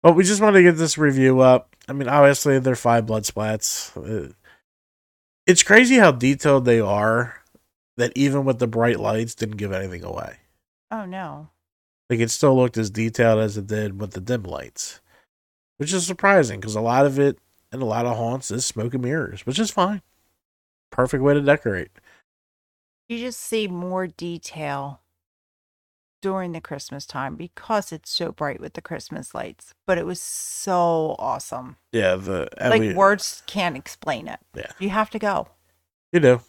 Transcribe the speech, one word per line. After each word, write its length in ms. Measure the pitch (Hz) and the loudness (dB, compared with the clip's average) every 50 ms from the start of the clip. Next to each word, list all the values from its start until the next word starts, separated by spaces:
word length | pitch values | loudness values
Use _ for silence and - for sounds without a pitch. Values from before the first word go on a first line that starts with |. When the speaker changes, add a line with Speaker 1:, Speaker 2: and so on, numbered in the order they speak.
| - | 6
Speaker 1:
Well, 100 | 165 170 | 6 6
we 100 | 165 175 | 6 4
just 160 | 185 208 196 | 4 2 4
wanted 160 | 214 214 202 | 4 6 8
to 60 | 190 180 | 8 8
get 120 | 180 170 | 8 6
this 220 | 156 165 156 - | 4 0 -2 0
review 420 | 151 151 147 135 135 131 131 131 131 | 2 2 2 4 4 4 6 6 8
up. 360 | 131 127 127 123 - _ _ _ _ | 8 8 8 6 2 _ _ _ _
I 60 | - 135 | -10 -8
mean, 160 | 143 135 120 | -6 -4 0
obviously, 500 | 139 147 143 139 139 - - 147 135 135 | 4 6 8 6 6 4 2 2 2 2
they're 160 | 123 131 127 | 2 0 -2
five 300 | - - 120 117 117 110 | 0 2 2 2 2 2
blood 180 | 110 110 110 107 | 0 -4 -4 -4
splats. 720 | - - 104 107 107 110 110 - - - - - - - | -6 -6 -4 -4 -2 -4 -4 -4 -6 -6 -6 -10 -12 -14
Uh, 380 | - - 98 110 104 76 65 - _ _ - _ _ _ _ _ _ _ _ _ _ _ _ _ _ _ _ _ _ _ | -14 -10 -8 -8 -8 -8 -10 -14 _ _ -20 _ _ _ _ _ _ _ _ _ _ _ _ _ _ _ _ _ _ _
it's 160 | - 180 - - | 2 4 4 4
crazy 320 | - 202 226 254 240 262 | 6 6 6 8 8 8
how 140 | 247 208 170 | 8 8 8
detailed 540 | 135 120 123 131 143 135 - 151 139 135 127 | 6 4 2 0 0 2 4 4 4 4 6
they 140 | 123 117 117 | 4 4 4
are 600 | 107 98 101 104 104 110 113 117 127 120 - - _ _ _ _ _ _ _ _ _ _ _ | 4 2 0 0 2 2 2 0 -2 -4 -10 -20 _ _ _ _ _ _ _ _ _ _ _
that 160 | - 120 117 - | -2 -2 -2 0
even 280 | 127 139 139 135 143 135 | 0 0 2 2 0 0
with 160 | 135 127 113 | 0 0 0
the 80 | 123 | -2
bright 320 | 113 110 117 117 120 117 76 | -2 0 2 2 2 2 0
lights, 360 | 104 104 107 110 117 117 - | -2 -2 -2 -2 -4 -6 -6
didn't 220 | - 117 107 107 | -8 -8 -8 -6
give 140 | 101 104 98 | -8 -6 -6
anything 320 | 95 92 98 92 90 87 85 | -6 -6 -6 -8 -10 -12 -12
away. 340 | 85 - - - - - _ _ _ _ _ _ _ _ _ _ _ | -10 -10 -10 -10 -12 -14 _ _ _ _ _ _ _ _ _ _ _
Speaker 2:
Oh, 160 | 220 220 202 | -12 -12 -10
no. 440 | 180 185 190 185 156 143 147 156 156 _ _ _ _ _ _ _ _ _ _ _ _ | -12 -12 -12 -12 -12 -14 -16 -20 -20 _ _ _ _ _ _ _ _ _ _ _ _
Speaker 1:
Like, 100 | 123 113 | -2 0
it 120 | 117 117 | 0 -2
still 260 | - - - 143 131 | 0 2 2 4 4
looked 200 | 131 127 120 - | 4 2 2 0
as 120 | 113 110 101 | -2 -4 -4
detailed 500 | 101 107 110 113 110 - 120 113 110 107 | -4 -4 -4 -4 0 2 4 4 4 4
as 180 | 110 107 104 | 2 -2 -4
it 100 | 107 98 | -8 -8
did 340 | 104 107 107 104 104 95 98 | -6 -4 -4 -4 -6 -6 -8
with 100 | 104 95 | -10 -10
the 80 | - 95 | -10 -12
dim 220 | 92 117 123 120 98 | -6 -4 -6 -6 -6
lights, 560 | 90 80 69 65 57 _ - - - - - _ _ _ _ _ _ _ _ _ _ _ _ _ _ _ | -8 -12 -12 -12 -14 _ -14 -14 -14 -14 -20 _ _ _ _ _ _ _ _ _ _ _ _ _ _ _
which 160 | _ 143 151 190 | _ -6 -4 -4
is 120 | 185 175 | -4 -4
surprising 540 | 175 185 - - 196 196 185 147 113 104 101 | -4 -6 -2 -2 2 2 2 2 0 -4 -10
'cause 160 | 98 110 107 | -10 -8 -6
a 60 | 107 | -4
lot 240 | 113 117 120 131 143 | -2 0 2 2 2
of 120 | 143 135 | 2 2
it 220 | 139 143 139 - _ _ _ _ _ _ _ | 0 0 0 -2 _ _ _ _ _ _ _
and 100 | - 131 | -10 -8
a 40 | 131 | -6
lot 200 | 110 107 117 117 | -4 -4 -2 -2
of 120 | 120 117 | -4 -4
haunts 340 | 107 117 117 123 131 127 - | -4 -4 -4 -6 -6 -8 -8
is 140 | 101 123 123 | -6 -6 -6
smoke 280 | - - 107 107 120 123 | -6 -6 -6 -6 -4 -4
and 100 | 131 123 | -4 -4
mirrors, 420 | 123 147 160 131 - - 95 - | -4 -4 -4 -6 -8 -10 -10 -8
which 120 | - 139 175 | -6 -4 -2
is 120 | 226 208 | -4 -2
fine. 300 | - - 180 190 214 185 _ _ _ _ _ _ _ _ _ _ _ _ _ _ _ _ _ _ | 0 -2 -2 -2 -2 -6 _ _ _ _ _ _ _ _ _ _ _ _ _ _ _ _ _ _
Perfect 340 | - - 127 127 - 135 131 | -2 -2 0 0 0 0 2
way 100 | 143 143 | 4 2
to 80 | 147 | 4
decorate. 500 | 143 139 147 151 - 113 98 90 82 - _ _ _ _ _ _ _ _ _ _ _ _ _ _ _ _ _ _ _ _ _ _ _ | 4 4 2 2 2 -4 -4 -4 -8 -10 _ _ _ _ _ _ _ _ _ _ _ _ _ _ _ _ _ _ _ _ _ _ _
Speaker 2:
You 100 | _ 233 | _ -10
just 220 | 233 240 254 240 - | -8 -8 -8 -10 -10
see 280 | - - 226 220 214 | -8 -4 -2 -2 -2
more 400 | 196 180 175 175 180 185 185 185 | -2 -6 -6 -6 -4 -4 -4 -4
detail 960 | 175 - - 165 175 170 160 - - - 160 156 147 143 139 139 143 139 _ _ _ _ _ _ _ _ _ _ _ _ _ _ _ _ _ _ _ _ _ _ _ _ _ | -6 -8 -10 -10 -10 -10 -10 -12 -14 -12 -10 -8 -6 -6 -6 -8 -10 -12 _ _ _ _ _ _ _ _ _ _ _ _ _ _ _ _ _ _ _ _ _ _ _ _ _
during 300 | - 196 190 190 180 175 | -6 -4 -4 -4 -6 -8
the 80 | 165 160 | -10 -12
Christmas 440 | - - 151 139 - - 143 143 - | -12 -12 -14 -14 -12 -14 -14 -16 -16
time 300 | - - 139 135 139 151 | -12 -10 -8 -8 -8 -10
because 560 | - 170 175 _ - - - 226 208 196 - 165 | -12 -16 -18 _ -20 -8 -4 -4 -4 -4 -6 -14
it's 160 | 151 _ - | -16 _ -10
so 220 | - - 170 160 | -8 -6 -6 -8
bright 280 | - - 151 143 - - | -6 -6 -8 -8 -8 -10
with 140 | - - _ | -14 -14 _
the 80 | - | -16
Christmas 520 | - - 170 - - - 156 - 143 - - | -14 -12 -12 -12 -12 -12 -14 -14 -14 -12 -12
lights, 400 | - - - - _ - _ _ _ _ | -12 -12 -12 -14 _ -20 _ _ _ _
but 100 | - 185 | -2 -2
it 80 | 170 165 | -2 -2
was 160 | 175 180 175 | -6 -8 -10
so 920 | - - - - - - - - - 202 185 180 175 170 165 160 160 156 131 | -12 -12 -12 -12 -12 -12 -12 -10 -4 -2 0 0 2 2 2 0 -2 -2 -4
awesome. 600 | - - 127 127 - - - - 123 127 127 127 _ _ _ - | -6 -6 -6 -6 -6 -8 -12 -12 -12 -12 -14 -20 _ _ _ -2
Speaker 1:
Yeah, 220 | 113 101 92 92 | 2 2 2 2
the, 340 | 92 95 92 95 87 65 - - | 0 -2 -4 -4 -4 -4 -6 -8
and 120 | - - 127 | -4 0 2
Speaker 2:
Like, 100 | 131 110 | 2 2
Speaker 1:
we 120 | 110 104 - | 2 0 2
Speaker 2:
words 480 | 180 196 196 208 196 - - - - _ | 4 4 4 4 2 -4 -10 -12 -14 _
can't 300 | - - 208 185 175 147 | -10 -6 -4 -4 -4 -6
explain 500 | 131 - - - _ - 156 143 110 92 | -8 -16 -18 -20 _ -8 -6 -6 -6 -8
it. 120 | 76 - - _ _ _ | -14 -16 -16 _ _ _
Speaker 1:
Yeah. 180 | - - - - - | -16 -16 -16 -12 -8
Speaker 2:
You 100 | 185 202 | -6 -4
have 200 | 185 220 214 - | -2 -4 -4 -4
to 80 | - 214 | -6 -6
go. 280 | 214 202 190 156 - - _ _ _ _ _ _ _ _ _ _ _ _ | -4 -2 -4 -4 -6 -8 _ _ _ _ _ _ _ _ _ _ _ _
Speaker 1:
You 80 | - 175 | 0 4
do. 220 | 147 127 127 120 _ | 4 4 4 4 _